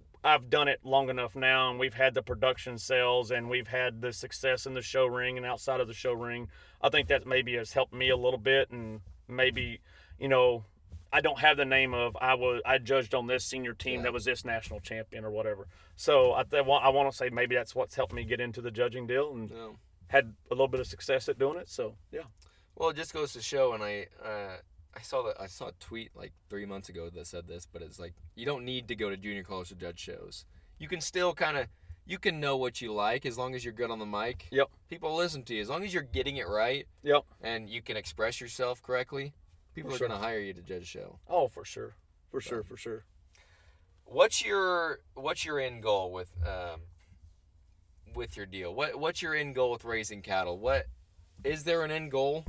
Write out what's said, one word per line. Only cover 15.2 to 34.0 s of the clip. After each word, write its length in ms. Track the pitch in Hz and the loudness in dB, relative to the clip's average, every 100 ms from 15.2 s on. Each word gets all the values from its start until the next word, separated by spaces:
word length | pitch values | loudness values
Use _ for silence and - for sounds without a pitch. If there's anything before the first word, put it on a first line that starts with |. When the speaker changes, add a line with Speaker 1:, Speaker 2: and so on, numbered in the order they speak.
| 107 | -6
Speaker 1:
or 40 | |
whatever. 380 | 107 110 101 98 - - - | -2 -2 -4 -8 -20 -20 -4
So 360 | - 147 127 | 6 8 8
I 100 | 123 | 6
th-, 220 | 127 143 135 | 2 2 6
wa-, 120 | 143 | 6
I 120 | 135 | 8
wanna 220 | 135 139 | 6 4
say 180 | - 127 | 2 -2
maybe 240 | 120 123 | 0 2
that's 220 | 123 117 127 | 2 0 -2
what's 180 | - | -2
helped 200 | - 127 | 0 -2
me 100 | 120 | -2
get 160 | 113 120 | -4 -4
into 220 | 120 120 | -4 -6
the 100 | 120 | -6
judging 340 | 107 120 123 120 | 0 0 0 -2
deal 260 | 127 147 | 0 0
and 180 | 123 107 | -4 -10
Speaker 2:
Yeah. 160 | 113 113 - - _ - | -12 -16 -18 -20 _ 2
Speaker 1:
had 260 | 139 113 - - | 4 4 0 -2
a 40 | |
little 160 | 127 135 | 2 4
bit 100 | 127 | 2
of 80 | 123 | -4
success 400 | - - 131 - | -6 0 0 0
at 100 | 120 | 0
doing 220 | 135 170 | 0 0
it. 100 | - | -6
So, 260 | - 110 - - | -6 -6 -8 -12
yeah. 120 | 147 160 - - _ _ - | -12 -12 -16 -20 _ _ -2
Speaker 2:
Well, 140 | 160 | 0
it 60 | 151 | 0
just 180 | 165 | -4
goes 200 | 156 147 | -4 -6
to 80 | 123 | -6
show, 320 | - 139 131 | -2 2 4
and 100 | 110 | 2
I, 240 | 104 104 - - 107 | -2 -6 -8 -12 -8
uh, 300 | 104 98 92 - - - - | -8 -8 -12 -18 -20 -20 -18
I 60 | |
saw 220 | - 131 | -4 -2
that, 160 | 113 104 | -2 -4
I 60 | 95 | -10
saw 220 | - 120 | -12 -12
a 40 | - | -14
tweet, 360 | - 113 113 - | -14 -12 -12 -14
like, 180 | 85 - _ | -16 -18 _
three 160 | 101 101 | -10 -10
months 240 | 98 95 | -10 -12
ago 200 | 87 85 | -12 -12
that 160 | 87 85 | -12 -12
said 200 | 90 85 | -12 -12
this, 200 | 85 - | -14 -14
but 120 | 85 | -16
it's 160 | 80 - | -16 -14
like, 140 | 87 - - | -16 -16 -18
you 140 | - 127 | -8 -6
don't 180 | 139 123 | -6 -6
need 220 | 127 117 | -8 -6
to 80 | 107 | -4
go 160 | 104 | -4
to 60 | 95 | -4
junior 260 | 104 101 | -6 -8
college 260 | 90 95 90 | -8 -8 -10
to 60 | 90 | -10
judge 240 | 90 85 | -12 -10
shows. 460 | - 87 90 - - - - - | -12 -12 -14 -16 -18 -20 -20 -16
You 80 | 151 | -8
can 120 | 175 | -6
still 340 | - 180 180 | -4 0 0
kinda, 340 | 160 160 147 123 - - - - | 2 0 0 -4 -10 -20 -18 -12
you 100 | 185 | -4
can 220 | 202 156 | -2 0
know 180 | 143 135 | 0 0
what 240 | 123 - | 0 -4
you 100 | 117 | -4
like 360 | 104 104 120 135 | 0 0 0 -2
as 100 | 117 | -4
long 160 | 127 | -6
as 100 | 127 | -6
you're 100 | 120 | -8
good 180 | 110 117 | -4 -4
on 80 | |
the 60 | 110 | -4